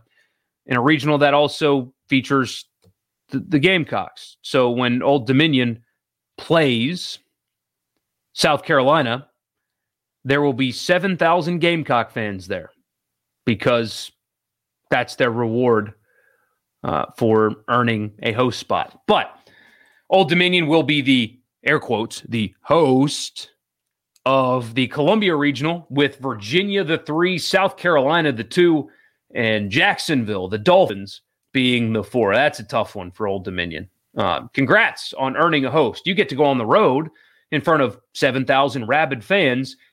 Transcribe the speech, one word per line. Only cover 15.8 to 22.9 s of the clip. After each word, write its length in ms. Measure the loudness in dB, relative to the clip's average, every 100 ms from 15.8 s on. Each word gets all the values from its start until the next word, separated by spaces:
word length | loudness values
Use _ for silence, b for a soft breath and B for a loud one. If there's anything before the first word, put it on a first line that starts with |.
| 0 -10 _ _ _ _ _ _ _ _
uh, 220 | -4 -4 -4 -2
for 380 | 2 2 2 -2 -2
earning 440 | 0 0 -2 -6 -6
a 120 | -6
host 260 | -2 -2 -2
spot. 420 | -4 -4 -4 -8 0
But 260 | 0 0 -10 b b b b b b b
Old 200 | 2 2
Dominion 380 | 2 2 2 2
will 160 | 2
be 180 | 2 0
the, 380 | 2 2 0 -6 _ _
air 160 | -2 -2
quotes, 420 | 0 -4 -4 -10
the 320 | -6 -4 -4 -8
host 880 | -2 2 4